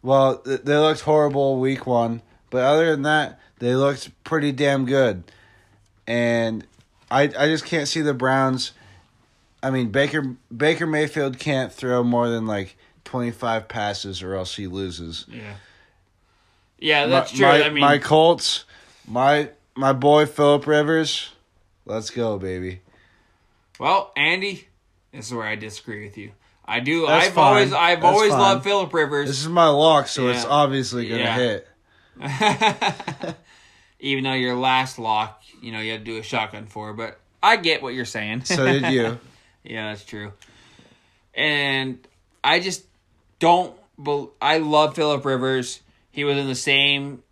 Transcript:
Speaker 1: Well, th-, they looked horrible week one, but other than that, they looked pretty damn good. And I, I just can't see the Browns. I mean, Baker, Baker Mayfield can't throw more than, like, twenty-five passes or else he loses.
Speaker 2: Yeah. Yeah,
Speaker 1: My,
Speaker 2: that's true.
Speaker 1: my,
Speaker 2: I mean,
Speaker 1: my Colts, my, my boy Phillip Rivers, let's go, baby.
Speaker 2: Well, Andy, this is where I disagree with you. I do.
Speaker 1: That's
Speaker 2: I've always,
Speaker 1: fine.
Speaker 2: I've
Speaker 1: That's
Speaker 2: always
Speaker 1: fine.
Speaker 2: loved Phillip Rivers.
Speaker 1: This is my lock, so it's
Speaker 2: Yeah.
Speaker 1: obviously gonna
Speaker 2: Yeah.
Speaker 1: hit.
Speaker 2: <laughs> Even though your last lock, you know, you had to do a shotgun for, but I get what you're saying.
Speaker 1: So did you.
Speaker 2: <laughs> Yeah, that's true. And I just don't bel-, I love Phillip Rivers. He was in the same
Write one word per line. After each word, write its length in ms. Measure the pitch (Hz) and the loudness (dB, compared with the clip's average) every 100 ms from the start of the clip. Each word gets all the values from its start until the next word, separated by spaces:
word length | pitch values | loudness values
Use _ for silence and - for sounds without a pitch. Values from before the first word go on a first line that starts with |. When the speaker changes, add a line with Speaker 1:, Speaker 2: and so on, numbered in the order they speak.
Speaker 1:
Well, 380 | 127 135 135 - | 2 4 4 0
th-, 220 | 127 135 | -4 -6
they 120 | 139 147 | 0 2
looked 260 | 156 156 | 2 2
horrible 580 | - 151 147 139 139 131 | 2 2 2 2 0 0
week 260 | 131 135 - | -2 -2 -2
one, 360 | 120 117 117 _ _ _ | 0 0 -4 _ _ _
but 140 | 127 | 0
other 280 | 127 151 165 | 2 4 2
than 120 | 151 | 0
that, 360 | 143 151 143 - _ _ | 2 0 0 -10 _ _
they 160 | 123 127 | -2 2
looked 360 | 139 135 - _ | 2 0 -12 _
pretty 280 | - 160 147 | -4 -2 -2
damn 340 | 135 143 139 127 | 0 0 0 0
good. 380 | 135 127 92 - _ _ _ _ _ _ _ - | 2 2 0 -12 _ _ _ _ _ _ _ -4
And 600 | 117 120 117 113 110 - _ _ _ _ | -2 0 0 -2 -4 -12 _ _ _ _
I, 140 | 127 | 2
I 240 | 147 - 147 | 2 2 0
just 180 | 160 - | 0 -4
can't 220 | 170 139 | -4 -4
see 140 | 160 | -2
the 120 | 147 | -2
Browns. 600 | 131 131 135 135 131 - _ - - _ _ _ _ _ _ | 0 0 2 2 -2 -6 _ -20 -20 _ _ _ _ _ _
I 80 | 131 | -4
mean, 200 | 131 117 | -2 -2
Baker, 440 | 104 143 156 135 123 _ 120 | 0 0 -2 -6 -10 _ -2
Baker 300 | 147 123 165 | 0 0 -2
Mayfield 540 | 156 151 156 139 127 | -2 -2 -2 -6 -4
can't 320 | 151 135 123 | -4 -2 -4
throw 320 | - 131 123 | -6 -2 0
more 260 | 120 120 120 | 2 0 0
than, 160 | 117 113 | -2 -4
like, 300 | 104 95 _ _ _ - | -6 -6 _ _ _ -10
twenty-five 600 | 127 120 117 120 113 - | -6 -6 -6 -4 -4 -6
passes 540 | 117 104 101 98 90 | -6 -6 -6 -10 -10
or 140 | 92 95 | -8 -8
else 200 | 92 - | -8 -10
he 120 | 95 | -10
loses. 580 | 92 95 82 82 82 - | -8 -8 -10 -12 -14 -16
Speaker 2:
Yeah. 260 | 120 104 101 _ _ _ _ _ _ _ _ _ _ _ _ | -18 -16 -18 _ _ _ _ _ _ _ _ _ _ _ _
Yeah, 260 | 156 147 147 | 0 2 4
Speaker 1:
My, 40 | |
Speaker 2:
that's 200 | 170 160 | 2 0
true. 140 | 131 135 | 2 4
Speaker 1:
my, 160 | 147 | 6
Speaker 2:
I 60 | 151 | 4
mean, 100 | 151 | 2
Speaker 1:
my 160 | 143 147 | 4 2
Colts, 680 | - 156 165 165 - - - - - _ - | 4 4 6 4 -2 -6 -10 -20 -20 _ -8
my, 420 | 113 135 147 147 - _ - | 0 2 2 0 -10 _ -2
my 180 | 135 | 0
boy 320 | 135 143 151 151 | 2 6 6 4
Phillip 400 | - 147 147 143 | 2 4 4 2
Rivers, 640 | 151 151 160 156 - - _ _ _ _ _ - | 0 2 0 0 -6 -10 _ _ _ _ _ -10
let's 240 | 107 107 | -10 -8
go, 260 | - 113 101 | -4 -4 -4
baby. 440 | 95 92 92 92 _ _ _ _ _ _ _ _ _ _ | -6 -8 -8 -12 _ _ _ _ _ _ _ _ _ _
Speaker 2:
Well, 320 | - 196 - 139 | 0 0 0 -2
Andy, 520 | 151 185 196 185 - _ _ _ _ | 0 0 -4 -8 -16 _ _ _ _
this 160 | - 110 | -18 -10
is 60 | |
where 140 | 123 107 | -8 -6
I 80 | 107 | -8
disagree 480 | 110 104 - 104 104 | -10 -14 -14 -14 -14
with 120 | 98 | -18
you. 140 | 104 _ _ _ - | -20 _ _ _ -8
I 160 | 117 | -6
do. 260 | 127 165 156 | -2 -2 2
Speaker 1:
That's 200 | 156 185 | 4 4
Speaker 2:
I've 80 | 175 | 4
always, 320 | 147 135 135 | 4 6 2
Speaker 1:
fine. 80 | 147 | 2
Speaker 2:
I've 200 | 170 170 | 2 4
Speaker 1:
That's 120 | 175 | 4
Speaker 2:
always 160 | 196 214 | 6 4
Speaker 1:
fine. 80 | 135 | 6
Speaker 2:
loved 240 | 196 196 | 4 4
Phillip 300 | 196 202 175 | 2 0 0
Rivers. 340 | 170 147 147 143 | 0 0 0 -2
Speaker 1:
This 120 | 135 | -4
is 60 | 156 | -2
my 200 | 170 165 | 4 6
lock, 380 | 143 160 151 135 | 6 6 6 2
so 200 | - 123 | -2 0
it's 160 | 123 | 0
Speaker 2:
Yeah. 60 | 120 | 0
Speaker 1:
obviously 580 | 147 143 135 117 120 113 | 2 2 0 -4 -6 -6
gonna 120 | 117 | -4
Speaker 2:
Yeah. 140 | 120 123 | -2 0
Speaker 1:
hit. 320 | 123 101 - _ _ _ _ - | -2 -2 -10 _ _ _ _ -14
Speaker 2:
<laughs> 1800 | 143 135 214 - 220 - 202 - - 139 165 - _ _ _ _ _ _ | -10 0 0 2 0 0 -4 -6 -12 -10 -10 -12 _ _ _ _ _ _
Even 260 | 135 135 135 | -6 -4 -2
though 80 | |
your 220 | 131 123 123 | -2 -2 0
last 440 | 131 131 131 - | 0 0 -2 -6
lock, 420 | 113 107 110 - _ _ | -2 -2 -2 -10 _ _
you 100 | 113 | -12
know, 80 | 113 | -10
you 120 | 110 | -8
had 140 | 110 107 | -10 -10
to 60 | |
do 60 | 110 | -12
a 40 | |
shotgun 420 | 110 120 107 104 107 | -6 -6 -6 -10 -16
for, 280 | 107 107 | -14 -12
but 260 | 107 113 - _ _ | -10 -12 -14 _ _
I 140 | 196 226 | 2 2
get 260 | 165 156 | 0 -2
what 120 | 131 | -4
you're 100 | 127 120 | -8 -8
saying. 380 | 113 107 117 131 | -8 -6 -8 -4
Speaker 1:
So 200 | 175 131 | 0 2
did 260 | 135 156 | 2 0
you. 280 | 131 113 120 | 0 -2 -6
Speaker 2:
<laughs> 60 | - _ _ _ 120 | -16 _ _ _ -14
Yeah, 260 | 113 107 | -10 -10
that's 120 | 107 | -12
true. 300 | - 104 104 98 - _ _ _ _ _ _ _ _ | -14 -14 -14 -18 -20 _ _ _ _ _ _ _ _
And 720 | - 151 147 139 135 131 127 _ _ _ _ | -4 -2 0 0 -2 -4 -8 _ _ _ _
I 160 | 135 175 | 2 2
just 240 | 185 180 _ _ _ _ _ _ | 0 -8 _ _ _ _ _ _
don't 340 | 165 175 180 - _ - | 4 4 2 -10 _ -12
bel-, 360 | 143 143 139 _ | -4 -4 -6 _
I 160 | 139 160 | 0 0
love 360 | 151 151 151 | 4 4 4
Phillip 300 | 170 151 143 | 2 0 0
Rivers. 560 | 139 131 131 131 123 - _ _ _ | 0 -2 0 -2 -4 -12 _ _ _
He 140 | - 143 | -6 -2
was 120 | 139 | -2
in 100 | 135 | -2
the 60 | 127 | -4
same 680 | - 139 143 139 139 127 _ | 2 4 4 0 -4 -12 _